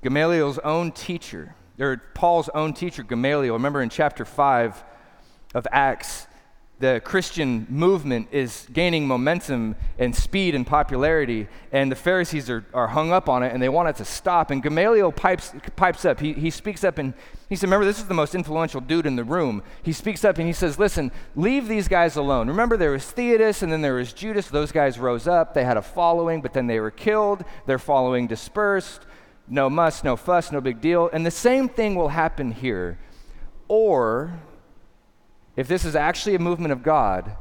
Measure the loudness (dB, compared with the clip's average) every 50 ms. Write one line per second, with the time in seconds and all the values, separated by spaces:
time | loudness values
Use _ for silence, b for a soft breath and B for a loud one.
0 | -2 0 0 2 2 4 4 2 2 0 0 -4 -4 -2 0 0 -2 -2 -6 -8
1 | -8 -8 -8 -8 -8 -12 -14 -14 -14 -16 -18 _ -20 _ _ -4 -2 -2 -2 -4
2 | -8 -14 -6 0 2 4 4 2 0 0 -2 -2 -2 -2 -4 -4 -6 -8 -8 -10
3 | -8 -6 -4 0 0 2 2 2 0 0 0 0 -2 -2 0 -2 -2 -2 0 0
4 | 0 0 0 -4 -12 -10 0 2 2 4 4 4 2 0 -2 -8 -18 b b b
5 | b b b b b b b b b b -8 -6 -6 0 2 2 2 2 0 -2
6 | -8 -12 -12 -12 -14 -18 b b b b b b b -20 -10 0 2 2 2 2
7 | -2 -2 -2 -2 -2 -2 -4 -2 -2 0 0 -2 -4 -4 -2 4 4 4 4 4
8 | 2 -2 -2 -2 -2 -2 -2 -2 -2 -2 -6 -12 -16 -6 -2 0 2 2 2 2
9 | 2 0 0 2 2 0 0 0 -2 -4 -2 -2 -2 -4 -4 B B B B B
10 | -2 0 2 0 0 2 0 0 0 2 0 0 0 2 2 2 2 2 0 0
11 | 2 2 2 2 0 0 -2 -4 -4 -6 B B B B 0 0 2 2 -2 0
12 | 0 2 2 2 2 0 -2 -6 -4 -4 -6 -6 -6 -6 -2 -2 0 0 0 0
13 | 0 2 2 2 2 2 0 2 0 0 0 0 0 2 2 2 0 0 -2 -4
14 | -6 -10 -10 -4 -2 2 2 2 2 2 -2 -2 -2 -2 0 2 4 6 6 6
15 | 4 4 0 2 0 0 0 0 -4 -12 -16 -14 -14 -12 -2 2 2 2 2 2
16 | 0 0 0 2 -2 -4 -4 -2 -2 -4 -4 -4 -6 -8 -6 0 0 0 0 0
17 | -4 -6 -6 B B B B B B B -4 -2 2 4 4 4 4 2 0 -2
18 | -4 -4 0 0 0 0 0 -4 -4 -2 -2 -2 -2 -2 -4 -8 -4 -2 -2 0
19 | 0 0 -2 -2 -4 -2 -2 0 0 0 -2 -4 B B B B B -6 -6 -4
20 | -4 -6 -4 2 2 2 2 4 0 -2 -2 0 0 -2 2 2 0 2 2 0
21 | -2 -2 B B B B B -2 0 2 2 0 -2 -2 -2 -2 0 2 4 4
22 | 4 2 2 0 0 0 2 0 0 0 0 0 2 2 2 2 2 2 0 0
23 | -4 -8 -6 -4 2 4 4 6 6 4 2 0 -2 -2 -2 0 0 0 0 0
24 | -2 -6 -8 -10 -8 -4 -4 -4 -4 -2 -2 -2 -2 0 0 2 2 2 0 0
25 | -2 -2 -2 0 0 2 2 2 2 2 0 0 2 2 2 0 0 -4 -2 2
26 | 2 4 4 4 2 0 -2 -2 -4 -4 -2 -2 -2 0 0 0 -2 -2 -6 -2
27 | -2 0 2 2 2 2 0 -2 -4 B B B B -2 -2 -2 0 2 2 2
28 | 4 2 2 0 -2 -2 -6 -8 -10 -8 -4 0 0 2 2 0 -2 -6 -14 -18
29 | -20 B B B B B B B B -4 0 0 2 2 2 2 2 2 0 -2
30 | -2 -2 -2 -2 0 2 2 2 2 0 -4 -2 -2 -2 -4 0 0 2 4 4
31 | 2 2 0 -2 -2 -2 -4 2 2 4 4 4 2 0 0 -2 -2 0 0 0
32 | 0 0 0 0 0 0 -2 -4 -6 -6 -6 -4 -4 -4 -4 -2 -4 -6 -6 -10
33 | b b b b b b b b b b b -14 -6 0 2 2 4 4 4 4
34 | 2 2 0 0 -2 -6 -8 -12 -16 -20 -20 -20 -20 _ -20 -20 -20 -20 _ _
35 | _ _ _ _ _ _ _ -20 _ _ _ -6 -2 -2 0 0 0 0 0 0
36 | 0 0 -2 -2 -2 0 0 2 2 0 -2 -2 0 -2 -2 -2 2 2 4 4
37 | 4 2 0 -2 -4 -6 -8 -10